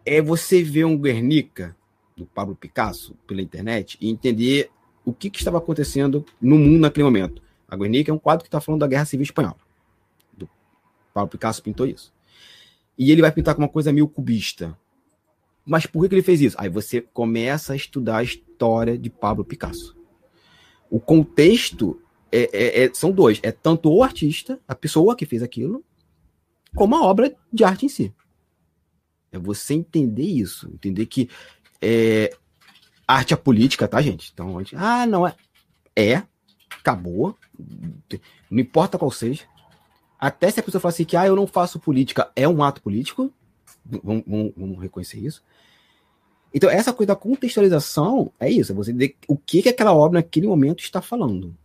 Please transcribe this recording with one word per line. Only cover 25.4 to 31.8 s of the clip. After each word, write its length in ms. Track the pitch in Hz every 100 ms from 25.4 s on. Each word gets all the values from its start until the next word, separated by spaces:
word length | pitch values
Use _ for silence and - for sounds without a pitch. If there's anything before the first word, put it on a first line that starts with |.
aquilo, 420 | 120 - 127 254 - _ _ _ _ _ _ _ _
como 220 | - 202 311
a 80 |
obra 300 | 220 196 269 - _
de 120 | 220
arte 200 | 202 190
em 40 | 277
si. 240 | - 104 - _ _ _ _ _ _ _ _ _ _ _
É 80 | 92
você 360 | 90 101 -
entender 500 | 151 165 165 127 107
isso. 440 | 170 151 92 - -
Entender 320 | 85 101 95
que, 240 | 113 - 120 - - _ _ -